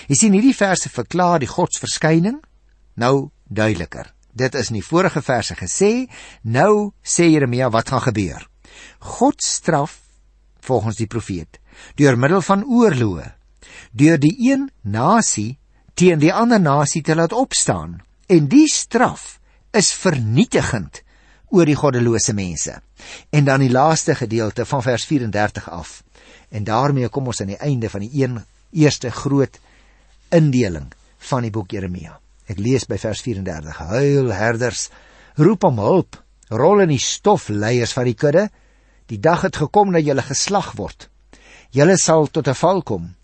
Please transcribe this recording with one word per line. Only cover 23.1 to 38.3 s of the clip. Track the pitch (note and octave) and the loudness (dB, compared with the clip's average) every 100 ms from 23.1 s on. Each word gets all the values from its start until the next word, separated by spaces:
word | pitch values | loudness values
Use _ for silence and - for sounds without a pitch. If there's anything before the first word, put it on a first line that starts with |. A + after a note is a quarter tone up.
| - - | -20 -2
En | D3+ C#3+ | 0 2
dan | C3+ | 2
die | C3 | 2
laaste | B2+ D#3 D#3+ - | 4 2 2 -2
gedeelte | C3+ A2+ A2+ G#2+ B2 A2 | -4 -4 -4 -4 -4 -4
van | C#3 | -4
vers | B2 A#2+ - | -2 -4 -2
vierendertig | D3 A#2 G2+ G#2 - - | -2 -2 -2 -2 -4 -14
af. | E2+ - - _ _ - - _ | -14 -14 -20 _ _ -20 -20 _
En | G#2+ | -10
daarmee | G2+ A2 C#3+ C#3 A#2+ | -2 0 2 0 -2
kom | D3 B2+ | -4 -6
ons | A2 | -6
aan | G2 | -8
die | G2+ | -6
einde | D3 B2+ A2 | -4 -2 -4
van | G2+ | -8
die | G#2+ C#3 | -6 -4
een, | B2+ A#2 - _ _ | -4 -4 -14 _ _
eerste | D#3+ D3+ - B2 | 2 2 2 -6
groot | - C#3 C#3 B2+ - _ _ _ _ _ _ _ | -6 -2 0 0 -6 _ _ _ _ _ _ _
indeling | E3+ D3+ B2+ G#2 D#2 C2 - _ _ - | 2 4 2 -2 -4 -12 -20 _ _ -6
van | B2+ | -4
die | A2+ | -4
boek | A2 F#2 | -6 -8
Jeremia. | G#2 F#2+ F2+ D#2+ - _ _ - | -8 -8 -10 -14 -20 _ _ -12
Ek | F#2+ | -6
lees | A2+ C3 - | 0 0 -2
by | G#2 | -6
vers | A2 G2+ | -6 -6
vierendertig. | A#2+ G2 F#2 D#2 D2+ D2 | -6 -6 -8 -10 -12 -12
"Huil, | E2 A#2 C#3+ C#3+ B2+ | -6 0 2 2 0
herders, | F#2+ A2 A2+ B2 - - - - - - - | 0 -2 0 -4 -4 -10 -16 -20 -20 -8 2
roep | D#3+ A3 | 2 4
om | F3+ A2+ | 0 2
hulp, | G#2+ F#3 - - _ _ - | 2 2 0 -8 _ _ -8
rol | A2 D#3 G#3 | 0 4 4
in | F3 | 2
die | C3 | 0
stof, | - - G3+ G3 - | -4 -2 0 0 0
leiers | G#2 G#2+ B2 A2+ | -4 -2 0 -2
van | - | -2
die | B2 | -2
kudde. | G#2+ D3 | 0 2